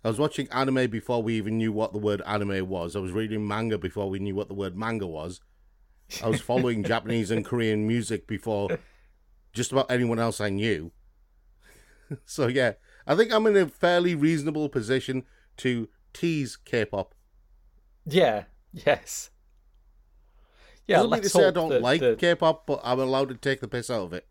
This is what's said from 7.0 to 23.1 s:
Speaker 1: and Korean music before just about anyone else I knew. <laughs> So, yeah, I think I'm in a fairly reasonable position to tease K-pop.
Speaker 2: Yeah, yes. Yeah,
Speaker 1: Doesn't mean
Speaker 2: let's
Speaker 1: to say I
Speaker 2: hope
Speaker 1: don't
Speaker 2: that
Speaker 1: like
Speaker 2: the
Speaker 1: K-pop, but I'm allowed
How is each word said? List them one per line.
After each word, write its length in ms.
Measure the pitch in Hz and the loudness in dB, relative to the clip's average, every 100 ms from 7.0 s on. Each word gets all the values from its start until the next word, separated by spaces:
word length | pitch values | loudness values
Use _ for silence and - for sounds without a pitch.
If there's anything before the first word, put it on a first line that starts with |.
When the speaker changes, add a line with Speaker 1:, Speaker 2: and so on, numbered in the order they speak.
| 107 117 98 | 0 -2 0
Speaker 1:
and 140 | 110 101 | -2 -2
Korean 420 | 120 113 107 107 | -2 0 0 0
music 380 | 120 107 107 - | 0 -2 -6 -6
before 520 | 107 - 104 101 - - _ _ _ _ _ _ | -8 -4 -2 -2 -4 -8 _ _ _ _ _ _
just 180 | - 123 | -6 0
about 200 | 131 127 | 0 2
anyone 280 | 123 120 117 | 0 0 0
else 220 | 117 104 | 0 -2
I 80 | 107 | -2
knew. 420 | 98 113 87 85 _ | 0 0 -2 -4 _
<laughs> 40 | - _ _ _ _ _ - - _ _ _ 143 - | -20 _ _ _ _ _ -20 -20 _ _ _ -14 -12
So, 220 | - 123 | -2 0
yeah, 260 | 127 123 101 _ _ - | 2 0 0 _ _ 0
I 100 | 165 | 4
think 160 | 226 | 4
I'm 140 | 220 220 | 4 4
in 80 | 202 | 4
a 120 | 175 | 2
fairly 480 | - 175 175 175 165 | 2 2 4 2 2
reasonable 520 | 151 165 143 151 147 | 2 2 -2 -2 -2
position 540 | 139 107 120 - 131 - _ _ - | -4 0 -2 0 -6 -6 _ _ -4
to 300 | 127 120 110 _ _ | -2 -2 -4 _ _
tease 440 | - 170 160 131 - | -4 -2 -2 -4 -8
K-pop. 560 | - 120 107 101 92 _ _ _ _ _ _ _ _ _ - | -4 -2 -2 -4 -6 _ _ _ _ _ _ _ _ _ 0
Speaker 2:
Yeah, 400 | 160 151 104 - - _ | 4 4 2 -6 -20 _
yes. 560 | 165 - 143 - - - _ _ _ _ _ _ _ _ _ _ _ _ _ - - - | -4 0 0 -2 -12 -12 _ _ _ _ _ _ _ _ _ _ _ _ _ -20 -20 2
Yeah, 100 | 175 | 4
Speaker 1:
Doesn't 140 | 170 | 4
mean 100 | 226 | 2
Speaker 2:
let's 100 | 196 | 2
Speaker 1:
to 40 | 180 | 6
say 40 | |
I 40 | 185 | 6
Speaker 2:
hope 80 | 175 | 4
Speaker 1:
don't 140 | 160 | 2
Speaker 2:
that 120 | 131 | 2
Speaker 1:
like 180 | 120 156 | 4 4
Speaker 2:
the 140 | 127 113 | 4 4
Speaker 1:
K-pop, 480 | 175 170 165 160 - | 2 4 2 0 -4
but 160 | 139 | -4
I'm 160 | 120 127 | 0 0
allowed 300 | 131 | 2